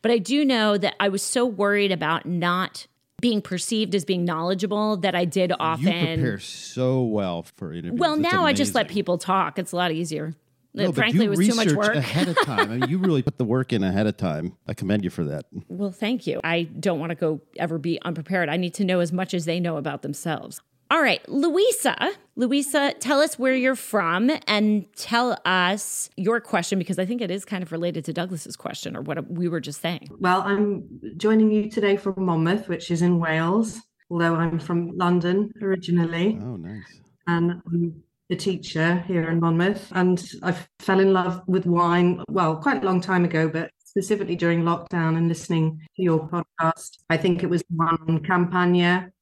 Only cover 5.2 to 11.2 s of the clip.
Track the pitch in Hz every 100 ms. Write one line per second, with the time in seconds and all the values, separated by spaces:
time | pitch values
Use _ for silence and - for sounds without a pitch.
5.2 | 175 190 180 185 160 160 170 170 165 165
6.2 | 127 101 - - - - 127 131 120 104
7.2 | 95 85 82 _ 85 85 85 240 339 302
8.2 | 330 370 320 269 285 247 208 202 - 180
9.2 | - 190 160 165 175 175 175 160 170 151
10.2 | 156 156 _ _ _ - 185 151 135 156